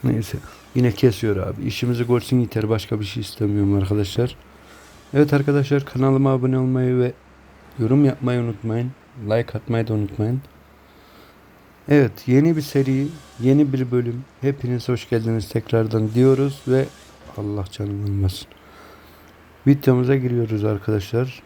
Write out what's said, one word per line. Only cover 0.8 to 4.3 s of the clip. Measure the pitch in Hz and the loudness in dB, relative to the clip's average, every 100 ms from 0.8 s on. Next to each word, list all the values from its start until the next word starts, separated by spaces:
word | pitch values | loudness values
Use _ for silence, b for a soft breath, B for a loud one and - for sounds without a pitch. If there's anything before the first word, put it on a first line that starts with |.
| 123 | 0
kesiyor | 107 127 107 113 98 | 4 2 2 -2 -2
abi. | 95 104 | -4 -6
İşimizi | - - 123 120 120 | -8 -4 -4 -2 0
görsün | 123 - 127 | -2 0 0
yeter. | 117 113 107 | 0 -2 -2
Başka | 110 - 110 | -2 -2 -6
bir | |
şey | 104 - | -6 -8
istemiyorum | 104 - 104 104 101 | -10 -4 -2 0 2
arkadaşlar. | 101 95 104 101 - 123 | 0 0 -2 -2 -2 -4